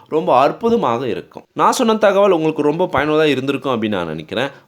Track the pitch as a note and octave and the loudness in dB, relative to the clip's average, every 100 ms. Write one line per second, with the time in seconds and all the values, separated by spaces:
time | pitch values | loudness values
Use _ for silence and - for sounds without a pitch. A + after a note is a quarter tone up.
0 | - D#3 F3 B2+ D3 - A#3 A3+ C3+ A#2 | -6 -4 2 4 2 0 0 0 0 -2
1 | B2+ E2+ - - _ D3 F#3+ C4 A3+ G#3+ | -4 -6 -10 -20 _ 0 0 2 0 2
2 | G#3 G3 G3+ E3 D#3 D#3 D3 E3 F3+ C3+ | 2 4 4 2 0 0 -2 0 -2 0
3 | D3+ D3+ D#3 C3 C3+ B2+ C#3 A#2 A2 F#2+ | 0 2 2 0 -2 -4 -4 -2 -2 -2
4 | E2+ D#2 D#2 G2+ C3+ - | -4 -8 -6 -6 -6 -8